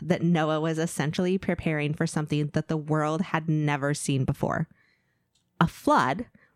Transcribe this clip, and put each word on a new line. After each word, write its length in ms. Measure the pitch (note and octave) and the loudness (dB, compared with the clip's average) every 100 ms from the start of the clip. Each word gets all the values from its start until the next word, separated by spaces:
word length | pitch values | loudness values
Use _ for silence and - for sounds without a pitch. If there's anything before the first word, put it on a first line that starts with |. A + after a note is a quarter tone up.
that 200 | D#3+ F3 | -2 2
Noah 400 | E3 E3+ D#3 D#3 | 2 2 2 0
was 180 | D#3+ D#3+ | 0 0
essentially 580 | E3 - D3 F3 F3+ F#3+ | -2 -2 -2 0 0 0
preparing 560 | - F3 E3 D3+ D3 | 0 -2 -2 -2 -2
for 140 | D3+ E3 | -2 -2
something 400 | D#3+ D3+ D3 D3 | -2 -2 0 0
that 140 | D#3 - | -2 -2
the 100 | D#3+ | -2
world 440 | D3 D#3 D3+ D#3+ | 0 0 2 0
had 280 | F#3 E3 D#3+ | -2 -2 0
never 440 | D#3 D3 D3 C#3+ | 0 2 0 0
seen 300 | D3+ - C3+ | -2 0 0
before. 460 | C3+ C#3+ - - D#3+ _ _ _ _ _ _ _ _ - | 0 0 0 -2 -4 _ _ _ _ _ _ _ _ -2
A 80 | E3 | -2
flood 600 | - - D4 B2 E3 A#3+ _ _ | 0 2 4 4 0 -6 _ _